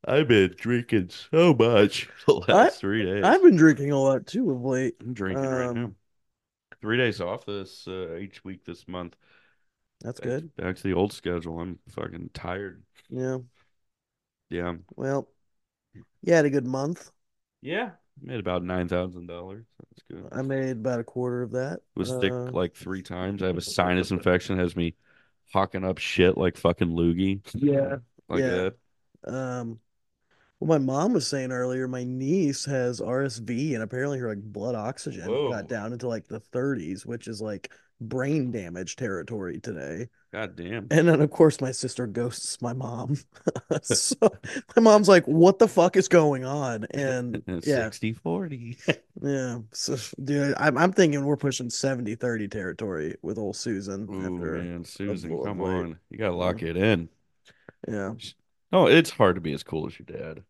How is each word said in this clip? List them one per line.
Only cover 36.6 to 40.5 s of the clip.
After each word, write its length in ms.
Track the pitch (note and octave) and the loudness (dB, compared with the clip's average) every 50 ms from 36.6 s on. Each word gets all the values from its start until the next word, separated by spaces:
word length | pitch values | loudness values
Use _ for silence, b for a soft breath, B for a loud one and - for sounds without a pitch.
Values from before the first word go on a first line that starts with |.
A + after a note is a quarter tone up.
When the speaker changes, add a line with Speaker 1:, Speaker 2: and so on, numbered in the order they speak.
| B2+ C#3 C#3 A2+ E2 D#2 F#2+ F#2+ - | -2 -2 -2 -4 -4 -8 -8 -10 -8
Speaker 2:
which 220 | G#2 A#2+ A#2 - | -10 -12 -10 -10
is, 140 | - A2+ G2+ | -12 -10 -8
like, 280 | A2 G#2+ G#2 F#2 - - b b b b b _ | -8 -8 -8 -10 -12 -16 b b b b b _
brain 500 | A#2 A2 A2+ C3 B2+ C#3 D3+ D#3 C3 B2 | -12 -8 -6 -4 -2 0 0 0 -2 -2
damage 440 | A#2 A2+ F#2 E2+ E2+ F2 F#2 E2 - | -4 -6 -8 -8 -8 -8 -8 -8 -8
territory 600 | - C3 G#2+ F#2+ F2 D2+ - A#2 G#2 F#2+ F2+ D2 - | -6 -6 -4 -4 -6 -6 -8 -8 -8 -8 -8 -8 -8
today. 500 | - A#2+ G#2+ D#2+ C2+ C#2+ D#2+ F2 A#2+ A#2+ _ _ _ _ - | -10 -10 -10 -10 -10 -10 -8 -10 -10 -12 _ _ _ _ -10
Speaker 1:
God 240 | G#2 A2 F#2 | -10 -10 -10